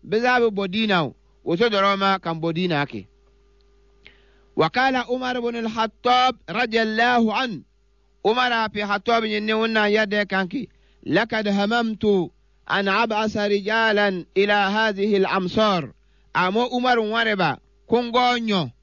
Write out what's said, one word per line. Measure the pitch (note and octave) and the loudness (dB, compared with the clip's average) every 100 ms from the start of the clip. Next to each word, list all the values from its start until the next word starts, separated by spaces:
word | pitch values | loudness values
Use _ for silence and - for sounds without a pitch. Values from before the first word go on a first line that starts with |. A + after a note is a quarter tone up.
beza | - G#3 B3 B3 | -4 -2 2 2
ba | A#3 | 2
bodina, | G3+ G3 G3 A3 F#3 C#3+ - _ _ | 0 -4 -2 0 0 0 -6 _ _
woto | - E3+ A#3 | -4 0 2
doroma | G3+ G3 G3 G3 F#3+ | 2 2 2 0 0
kan | F3 E3 | -2 -4
bodina | E3 E3 F3+ D3+ C#3+ | -4 -2 -2 -2 -2
ke. | A2+ F#2+ _ _ _ _ _ _ _ _ _ - _ _ _ _ - | -8 -16 _ _ _ _ _ _ _ _ _ -20 _ _ _ _ -2
وقال | D#3 B3 C4 C4 | -2 2 0 0
عمر | A#3+ B3 B3+ B3 | -2 -4 -4 -4
بن | A#3+ A#3 | -4 -4
الخطاب | A3+ A3+ A3 _ B3 B3 B3+ B3 - | -6 -4 -4 _ 0 2 2 -2 -8
رضي | F#3 B3 A3 | -4 -2 0
الله | A3+ A3 A#3+ B3 A3+ | 0 0 2 4 2
عنه. | G#3+ B3+ E3+ - _ _ _ _ _ F#3+ | 0 -4 -6 -12 _ _ _ _ _ -2
Umar | A#3 B3+ | 2 0
api | A#3 A3 G#3 | 0 -2 -4
Khattab | G#3 G3+ G3 A#3 | -2 -2 0 0
nyenne | A3+ G#3+ G#3+ | 0 -4 -2
wonna | A3 A3+ A3 G#3 | 0 0 2 2
yadde | G#3+ G#3+ G#3 G3+ | 2 0 -2 -2
kanki. | F#3+ F#3 C#4+ A#3 _ _ _ - | -2 -4 -6 -10 _ _ _ -2
لقد | D#3+ A3+ A3 G#3 | 0 0 -2 -2
هممت | G3+ G3+ A#3 A3+ G#3+ G#3+ G3+ E3+ _ _ _ - | 0 0 0 -2 -2 0 2 0 _ _ _ -6
أن | F#3 G3 | -2 0
أبعث | G3 A3+ G#3+ A3 G#3 | 0 0 0 -2 -2
رجالا | G#3 G3+ G3 A3 A3+ G#3 G#3 F#3 D#3+ - | 0 -2 0 0 2 2 2 -2 -4 0
إلى | G3+ | 2
هذه | G#3 G3 G#3 A3 G3 G3+ G3+ | 2 2 0 0 0 0 2
الأمصار. | F#3+ F#3 F3+ G#3+ G#3+ F#3 C3 - _ _ _ | 2 0 -2 2 2 2 -4 -14 _ _ _
Amo | - F3+ G#3 B3 | -2 0 0 0
Umar | B3 B3 A#3+ | 0 2 2
wareba, | G#3+ A3 A3+ G#3 E3+ A#2+ _ _ _ | 2 0 0 0 0 -2 _ _ _
kungo | A3+ A#3+ A#3 B3 B3 | 0 0 0 2 0
nyo. | A3+ G3+ C#3 - | 0 -2 -2 -8